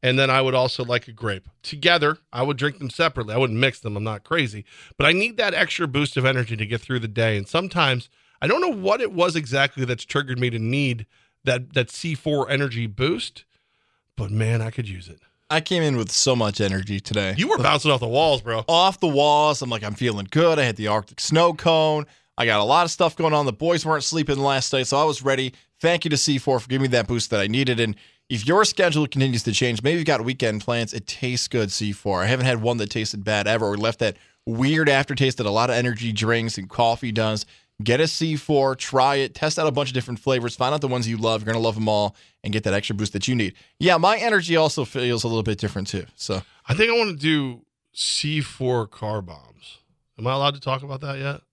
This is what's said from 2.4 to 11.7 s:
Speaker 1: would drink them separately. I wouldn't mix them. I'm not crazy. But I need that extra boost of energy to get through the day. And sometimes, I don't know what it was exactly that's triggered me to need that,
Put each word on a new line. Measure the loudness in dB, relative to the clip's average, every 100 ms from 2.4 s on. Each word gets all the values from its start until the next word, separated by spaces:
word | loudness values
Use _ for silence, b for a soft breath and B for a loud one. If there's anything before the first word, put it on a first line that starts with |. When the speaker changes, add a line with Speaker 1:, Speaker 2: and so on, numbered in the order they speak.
Speaker 1:
would | -2 0
drink | -2 -4
them | -10
separately. | 0 -2 0 -4
I | 0
wouldn't | 0 2
mix | 0 -2
them. | -8 -6
I'm |
not | -6 -8 _
crazy. | -2 -2 -4 -16 B B 0
But | 2
I |
need | 2 0 -2
that | -2
extra | 0 -2 0 -2
boost | 0 -2 0
of | 0
energy | 0 -2 -4
to | -4
get | -6
through | -4 -4
the | -4
day. | 0 0 0
And | -2
sometimes, | -4 -2 0 2 0 -4 b b b
I | 0
don't | 0
know | 0
what | -2 0 0
it | 0
was | 0 0 0
exactly | -2 0 0 0 -4
that's | -4
triggered | -4 -4 -4 -2
me | -2
to | -2
need | -2 0 0 -2 -8 _ _ _ -2
that, | -2 -2